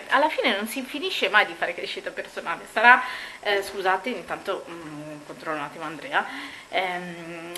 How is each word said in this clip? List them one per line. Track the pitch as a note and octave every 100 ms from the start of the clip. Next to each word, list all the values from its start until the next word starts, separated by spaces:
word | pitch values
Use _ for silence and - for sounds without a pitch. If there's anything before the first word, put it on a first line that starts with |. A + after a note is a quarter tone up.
| -
alla | C4 D4+
fine | D#4 C#4 G3+
non | A3
si | C4+
finisce | B3+ D4 F#4+ - G#3
mai | G#3 G3
di | E3+
fare | E3+
crescita | F3 F#3 F#3+ F3+
personale. | G3+ - G3 - E3 -
Sarà, | - A#3 B3+ - - - -
eh, | G#3 G3+
scusate, | G3 G3 F#3 F#3+ B3+
intanto, | G#3 D#3+ D#3+ - F3+ -
mm, | E3+ D#3 D3 D3+ D3+ D3
controllo | D3 E3 D#3
un |
attimo | D3 E3+
Andrea, | D#3 D3+ C3+ D3+ - C4+ C#4 - -
ehm, | F3 F#3 F3+ F3+ E3+ E3 E3+ E3+